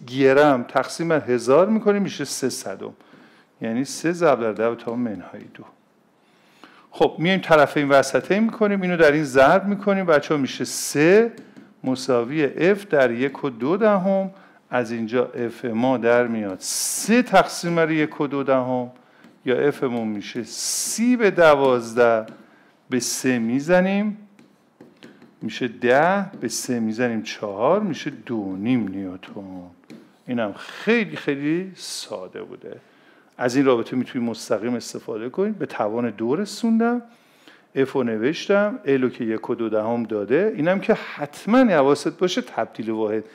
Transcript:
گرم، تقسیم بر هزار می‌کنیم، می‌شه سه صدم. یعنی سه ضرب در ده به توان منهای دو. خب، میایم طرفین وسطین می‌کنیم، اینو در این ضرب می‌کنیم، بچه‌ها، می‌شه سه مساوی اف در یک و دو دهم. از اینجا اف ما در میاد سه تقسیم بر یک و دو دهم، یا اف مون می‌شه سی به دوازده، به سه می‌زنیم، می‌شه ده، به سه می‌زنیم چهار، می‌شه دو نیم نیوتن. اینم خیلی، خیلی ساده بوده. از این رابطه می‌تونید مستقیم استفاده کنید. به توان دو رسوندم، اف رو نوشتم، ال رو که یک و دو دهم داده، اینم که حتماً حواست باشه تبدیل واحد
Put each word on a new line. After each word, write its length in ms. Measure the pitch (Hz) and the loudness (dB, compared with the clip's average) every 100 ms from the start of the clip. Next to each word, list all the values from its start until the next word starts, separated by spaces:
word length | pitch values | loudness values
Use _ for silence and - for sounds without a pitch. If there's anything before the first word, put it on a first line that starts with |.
| 131 | -6
گرم، 560 | 131 135 135 147 131 | 2 4 6 6 4
تقسیم 440 | 120 139 - - 165 | 0 -2 -2 -4 -2
بر 120 | 156 | 0
هزار 500 | 123 123 110 143 196 | 0 0 4 4 6
می‌کنیم، 320 | 220 208 202 | 2 2 0
می‌شه 240 | 175 - 175 | 0 -6 -8
سه 240 | - 131 | -4 -4
صدم. 440 | - 104 95 107 - _ - - _ _ - | -4 -8 -10 -12 -16 _ -20 -20 _ _ -12
یعنی 220 | 117 113 | -6 -4
سه 280 | 135 - 156 | -4 -4 -4
ضرب 300 | 175 165 120 | 0 2 2
در 100 | 117 | 0
ده 180 | 104 113 | -2 -2
به 60 | 117 | -4
توان 240 | - 117 | -6 -6
منهای 420 | 120 95 - 107 123 | -6 -6 -12 -18 -18
دو. 100 | - - _ _ _ _ _ _ _ _ _ - _ _ | -20 -20 _ _ _ _ _ _ _ _ _ -20 _ _
خب، 240 | - 147 - | 0 0 2
میایم 220 | 165 190 | 0 0
طرفین 500 | - 156 139 151 143 | 4 6 6 2 4
وسطین 540 | 139 131 151 160 190 | 4 4 0 0 0
می‌کنیم، 380 | 226 - 208 202 | 0 0 0 0
اینو 160 | 180 175 | 0 4
در 140 | 156 | 4
این 120 | 151 | 4
ضرب 420 | 147 131 135 185 190 | 2 4 6 6 2
می‌کنیم، 400 | 202 202 196 180 | -2 0 0 2
بچه‌ها، 360 | 147 - 151 | 2 2 -2
می‌شه 240 | 127 - - | -2 -4 -8
سه 680 | - - 143 156 202 233 233 - - - _ | -6 -4 2 6 6 4 -2 -20 -20 -20 _
مساوی 640 | 131 127 - 123 117 156 139 | -4 -4 0 0 0 0 -2
اف 420 | - 170 202 202 | 2 2 2 0
در 240 | 147 127 | 2 2
یک 320 | 117 135 135 | 2 -2 -4
و 60 | 143 | -8
دو 280 | 113 127 196 | -4 -2 2
دهم. 540 | 220 202 190 196 190 - - _ _ | 2 2 2 0 -2 -8 -20 _ _
از 220 | 123 113 | -4 -2
اینجا 400 | 117 110 123 123 - | -4 -2 0 -2 -2
اف 300 | 117 113 123 | -6 -6 -6
ما 320 | 110 127 127 | -2 0 2
در 300 | 113 120 120 | 4 4 2
میاد 300 | 113 101 92 | -2 -6 -8
سه 600 | - - - - - 233 | -8 -6 -6 -4 0 2
تقسیم 540 | 247 190 - - 175 170 | 4 4 2 0 -2 0
بر 160 | 160 | 2
یک 300 | 156 151 - | 2 -2 -2
و 60 | 147 | -4
دو 160 | 139 | -2
دهم، 480 | 135 131 127 127 123 - _ _ - _ 135 | 0 0 0 -4 -6 -12 _ _ -20 _ -2
یا 140 | 123 | 0
اف 240 | 143 135 | 0 0
مون 240 | 139 120 110 | -2 -2 -4
می‌شه 360 | 104 98 131 | -6 -8 -10
سی 720 | 110 - - - - - 240 247 | -10 -8 -6 -4 -4 -2 2 4
به 160 | 208 | 4
دوازده، 960 | 170 165 143 135 123 117 113 120 113 110 - - _ _ _ - | 6 6 8 6 4 2 4 4 4 0 -10 -20 _ _ _ -6
به 100 | 127 | -4
سه 400 | 120 - 131 123 | -4 -4 -2 0
می‌زنیم، 800 | 113 131 147 180 185 202 214 202 - _ _ _ _ _ - _ - - - _ | 0 -2 2 2 4 0 -2 -6 -12 _ _ _ _ _ -20 _ -20 -20 -20 _
می‌شه 260 | 110 - 127 | -10 -6 -6
ده، 580 | 110 120 131 170 196 190 - | -2 2 4 4 0 -4 -8
به 60 | 123 | -8
سه 320 | - - 120 | -6 -6 -4
می‌زنیم 420 | 110 110 123 113 | -2 -2 -2 -4
چهار، 580 | 104 - 107 98 127 196 | -8 -8 -8 -2 0 0
می‌شه 300 | 208 147 151 | -2 -6 -8
دو 460 | 131 - 117 95 95 | -12 -8 -8 -6 -6
نیم 280 | 110 127 101 | -2 0 -2
نیوتن. 840 | 95 95 92 - 107 95 92 87 - - - - _ - | -6 -10 -12 -16 -16 -16 -16 -18 -20 -20 -20 -20 _ -8
اینم 260 | 120 107 - | -4 -4 -8
خیلی، 580 | - - - 233 185 147 | -14 -6 0 0 0 -6
خیلی 560 | - 139 147 165 190 180 | -6 -4 -2 -4 -6 -12
ساده 640 | - - - 104 92 98 | -14 -12 -10 -12 -12 -14
بوده. 320 | 92 95 - - _ _ _ _ _ - | -16 -16 -16 -18 _ _ _ _ _ -6
از 180 | 123 127 | -2 2
این 100 | 135 | 4
رابطه 300 | 120 113 127 | 4 2 -4
می‌تونید 340 | 117 131 117 | -4 -4 -4
مستقیم 460 | 110 - 110 117 120 | -6 -4 -4 -2 -6
استفاده 540 | - 110 - 113 120 | -8 -12 -10 -8 -6
کنید. 280 | 156 202 196 | -4 -4 -4
به 80 | 135 | -6
توان 440 | - 107 117 120 | -4 -4 -2 -4
دو 260 | 104 113 156 | -4 -4 -2
رسوندم، 640 | 208 - 233 226 233 240 233 _ _ _ _ _ _ - | -4 -4 0 2 2 -2 -6 _ _ _ _ _ _ -2
اف 160 | 131 | -2
رو 120 | 139 | 0
نوشتم، 760 | 120 110 120 165 - 202 208 262 143 | -2 -2 -2 -2 0 2 0 -2 0
ال 160 | 135 | 0
رو 80 | 127 | 0
که 140 | 120 | -2
یک 260 | 113 110 - | -4 -4 -4
و 60 | 113 | -4
دو 140 | 113 | -2
دهم 340 | 107 110 120 | -2 -2 -4
داده، 500 | 113 107 101 143 214 220 | -4 -4 0 0 0 0
اینم 240 | 156 196 | 0 0
که 140 | 190 | 0
حتماً 640 | 208 - - 147 - - 247 | -2 -2 -10 -12 -8 2 4
حواست 600 | 247 165 135 139 165 - | 6 6 4 4 0 -2
باشه 220 | 180 156 | -2 -2
تبدیل 480 | 123 - 113 - 110 | -6 -6 -6 -6 -6
واحد 340 | 110 107 110 104 | -2 -2 -2 -6